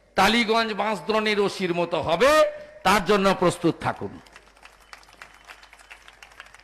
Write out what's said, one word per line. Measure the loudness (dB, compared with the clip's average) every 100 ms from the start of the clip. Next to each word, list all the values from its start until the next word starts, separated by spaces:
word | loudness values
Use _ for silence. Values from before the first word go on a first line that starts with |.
| _
টালিগঞ্জ | 0 2 2 2 0 -2
বাঁশদ্রোণীর | -4 -4 -6 -2 -2 0 0
ওসির | -2 -2 -4
মতো | -2 -2 -4
হবে। | 0 2 4 4 2 -2 -16 -4
তার | 0 2
জন্য | 2 2 2
প্রস্তুত | 2 0 0 -2 -2
থাকুন। | -4 -6 -10 -14 -20 -20 _ _ -20 _ _ -20 -20 -20 -20 -20 -20 -20 -20 -20 -20 -20 -20 -20 -20 -20 -20 -20